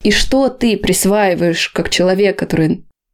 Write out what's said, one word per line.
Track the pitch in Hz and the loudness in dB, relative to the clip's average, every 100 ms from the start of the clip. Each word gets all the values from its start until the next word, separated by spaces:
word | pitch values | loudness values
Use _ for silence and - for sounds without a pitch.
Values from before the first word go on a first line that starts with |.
И | 220 | 0
что | 202 - 262 262 | 0 2 2 0
ты | - 233 202 | 0 -2 0
присваиваешь | 185 180 190 208 196 170 175 165 - | -2 0 2 2 2 2 0 -2 -4
как | - 180 | -4 -4
человек, | - 180 190 202 - | 0 0 2 0 0
который | - 160 160 - - _ _ | -2 0 0 -2 -8 _ _